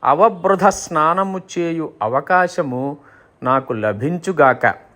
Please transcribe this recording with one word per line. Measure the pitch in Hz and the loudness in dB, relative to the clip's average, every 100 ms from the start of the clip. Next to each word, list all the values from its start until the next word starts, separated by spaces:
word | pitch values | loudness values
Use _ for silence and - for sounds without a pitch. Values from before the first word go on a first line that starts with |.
అవబృధ | - 143 220 185 180 196 196 | 0 4 2 2 0 2 2
స్నానము | 190 - 165 156 175 196 190 180 - | 0 -4 0 2 2 -2 -4 -8 -6
చేయు | 170 165 156 - | -4 -4 -6 -6
అవకాశము | 110 127 147 185 180 - 151 127 135 143 - _ _ _ | -2 -2 0 2 2 -2 -4 -4 -6 -8 -16 _ _ _
నాకు | 127 135 131 | 0 0 0
లభించుగాక. | 113 107 104 135 175 180 170 139 127 120 - _ | -4 -2 -2 -4 -4 -6 2 4 4 0 -2 _